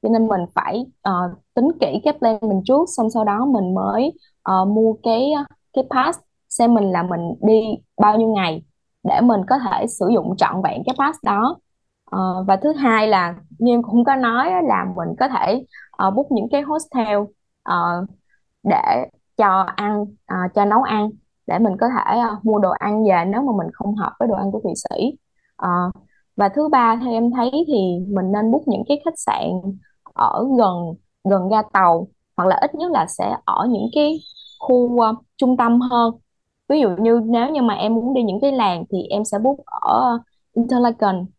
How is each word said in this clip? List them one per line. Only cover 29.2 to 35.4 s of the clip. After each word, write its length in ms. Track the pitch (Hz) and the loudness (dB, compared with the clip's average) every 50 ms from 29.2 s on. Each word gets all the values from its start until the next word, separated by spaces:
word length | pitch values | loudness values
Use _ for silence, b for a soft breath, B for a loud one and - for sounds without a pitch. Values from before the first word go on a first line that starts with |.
| - - - - - 165 180 185 180 196 196 190 b b b b _ - _ | -4 -4 -2 -2 -2 -4 -4 -4 -6 -8 -10 -10 b b b b _ -12 _
ở 320 | - - - - - 220 269 269 240 | 0 0 0 0 -2 -2 0 2 2
gần, 340 | 226 190 180 175 175 165 165 - _ _ _ _ _ | 2 2 2 -2 -6 -8 -10 -12 _ _ _ _ _
gần 260 | 196 202 190 180 190 | 0 0 0 2 0
ga 120 | 214 220 214 214 _ | 0 0 -2 -2 _
tàu, 340 | 196 185 175 170 170 180 196 _ _ _ _ _ - | 0 2 2 2 0 -2 -8 _ _ _ _ _ -2
hoặc 80 | 180 190 | 0 0
là 60 | 185 - | 0 0
ít 140 | - 302 - | 0 -2 -2
nhất 160 | 294 320 359 | -4 -6 -2
là 140 | 330 233 160 - | -2 -2 -2 -4
sẽ 300 | - - - - - - _ | -6 -6 -4 -4 -4 -6 _
ở 220 | - - - - 240 | -4 -2 -2 0 0
những 180 | 247 202 208 233 233 | -2 -2 -4 -2 0
cái 240 | 302 294 294 311 311 - - - - - - - _ | 0 0 0 -2 -4 -10 -16 -20 -20 -20 -20 -20 _
khu, 400 | - - 254 247 247 240 240 240 | -2 2 2 2 2 2 2 2
ờ, 120 | 233 220 233 233 _ _ _ | 2 2 0 -4 _ _ _
trung 200 | _ | _